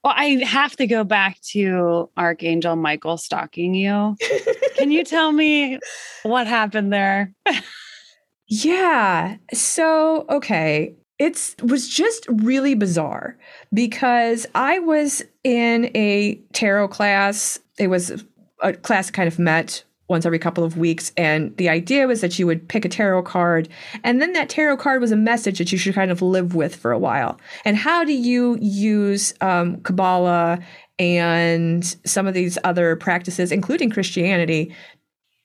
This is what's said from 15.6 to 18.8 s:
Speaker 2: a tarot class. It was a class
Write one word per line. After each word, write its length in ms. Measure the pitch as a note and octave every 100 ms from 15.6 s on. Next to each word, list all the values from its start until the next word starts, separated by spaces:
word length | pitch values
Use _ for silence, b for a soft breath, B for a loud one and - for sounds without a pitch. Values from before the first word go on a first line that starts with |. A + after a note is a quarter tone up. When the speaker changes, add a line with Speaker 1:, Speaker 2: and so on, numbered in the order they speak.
| A#3 A#3 A#3+ G#3+
Speaker 2:
a 400 | G#3 G3+ G#3 G#3 -
tarot 380 | - G#3+ G3+ G3+
class. 680 | - G#3 G3 G3 G#3 - - _ -
It 80 | G3
was 360 | F3+ F3 - - _ _ _
a 120 | G3
class 340 | -